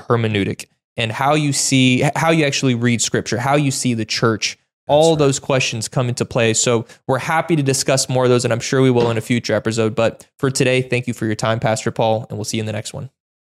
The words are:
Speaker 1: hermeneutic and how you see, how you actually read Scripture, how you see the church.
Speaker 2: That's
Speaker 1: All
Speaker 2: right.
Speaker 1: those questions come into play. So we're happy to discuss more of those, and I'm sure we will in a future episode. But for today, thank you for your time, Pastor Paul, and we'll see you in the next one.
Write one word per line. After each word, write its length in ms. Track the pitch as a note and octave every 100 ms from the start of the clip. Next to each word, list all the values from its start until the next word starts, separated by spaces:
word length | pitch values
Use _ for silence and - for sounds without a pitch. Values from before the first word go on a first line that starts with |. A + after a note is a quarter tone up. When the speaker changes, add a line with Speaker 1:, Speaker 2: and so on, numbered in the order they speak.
| -
Speaker 1:
hermeneutic 580 | A#2+ A2 G#2+ F#2 - - _ _ -
and 140 | A2+
how 220 | - C3+
you 200 | D#3 D3
see, 540 | C3+ - C3+ B2+ B2+ C#3+ -
how 140 | D#3+
you 160 | E3 C#3+
actually 300 | C3+ C3+ A#2+
read 260 | A#2+ A#2
Scripture, 380 | - A#2 - A2+
how 160 | B2 D3
you 160 | C#3+
see 240 | C3+ C3 A2+
the 100 | A2
church. 540 | - A#2+ G#2+ - - _ _ -
Speaker 2:
That's 80 | C#3+
Speaker 1:
All 160 | D#3+
Speaker 2:
right. 80 | D#3
Speaker 1:
those 200 | C#3+ C3
questions 480 | - C3+ B2+ A#2 -
come 220 | - B2
into 160 | B2+ A3+
play. 280 | C#3 A2+
So 320 | A2 - A#2 A2+ - -
we're 120 | C3
happy 360 | - E3 E3 E3
to 80 |
discuss 440 | C3+ C3+ - C3+ -
more 160 | B2+ B2+
of 40 |
those, 140 | B2
and 80 | A#2
I'm 60 | A#2
sure 220 | - C3+
we 100 | C3
will 180 | B2 A#2+
in 80 | A2+
a 40 |
future 320 | - A#2+ - G#2+
episode. 400 | A2+ A2+ A2 A2+
But 300 | A2+ - - _
for 140 | C3+
today, 300 | C3 B2+ B2+
thank 240 | B2+ B2 B2
you 60 |
for 120 | A#2+ A2+
your 100 | G#2+
time, 240 | A2 A2+
Pastor 300 | A#2+ A2 -
Paul, 340 | - A2+ A2 A#2
and 80 | G#2+
we'll 80 | G#2+
see 120 | A2+
you 40 |
in 60 | G#2+
the 60 |
next 200 | G#2+ -
one. 160 | C3+ C#3 _ _ _ _